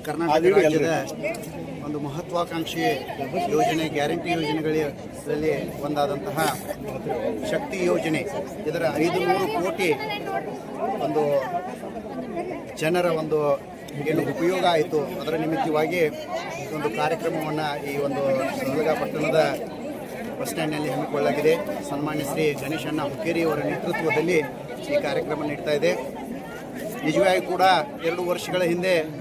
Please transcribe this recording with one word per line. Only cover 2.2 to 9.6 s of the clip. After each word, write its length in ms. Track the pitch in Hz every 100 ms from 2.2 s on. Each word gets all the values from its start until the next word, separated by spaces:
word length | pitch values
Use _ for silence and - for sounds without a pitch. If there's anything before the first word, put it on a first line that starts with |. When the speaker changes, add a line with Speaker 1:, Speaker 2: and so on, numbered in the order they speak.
| 170 175 170 165 160 170 160 - - - 135 180 175
Speaker 1:
ಯೋಜನೆ, 400 | 151 - 160 160
ಗ್ಯಾರಂಟಿ 420 | 143 147 165 170
ಯೋಜನೆಗಳಲ್ಲಿ 1500 | 165 151 156 156 156 151 - - - - 151 156 143 - -
ಒಂದಾದಂತಹ 760 | 143 147 143 143 135 143 156 135 - - - - 147 - - - -
ಶಕ್ತಿ 340 | 160 147 190 180
ಯೋಜನೆ, 340 | 175 156 156 127 208 190 - 151
ಇದರ 180 | 160 165 147
ಐದು 240 | 165 185
ನೂರು 440 | 180 185 190 440